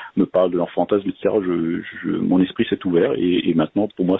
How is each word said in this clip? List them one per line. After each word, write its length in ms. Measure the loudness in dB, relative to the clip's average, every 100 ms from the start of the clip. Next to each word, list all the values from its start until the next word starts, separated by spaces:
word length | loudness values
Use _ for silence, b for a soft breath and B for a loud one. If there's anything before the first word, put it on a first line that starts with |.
| B -2
me 100 | 0
parlent 240 | 2 2
de 60 | 0
leurs 140 | -4
fantasmes, 360 | -2 0 0 -2
et 60 | -4
cetera, 160 | 0 0
je, 400 | 0 -2 -2 -4 -6 -10
je, 80 | -4
mon 300 | -2 0 2
esprit 240 | 2 0 -2
s'est 160 | -2
ouvert 280 | 0 2 2 0
et, 320 | 0 0 0
et 60 |
maintenant, 320 | 0 0 -2 -4 -2
pour 80 |
moi, 140 | 0 0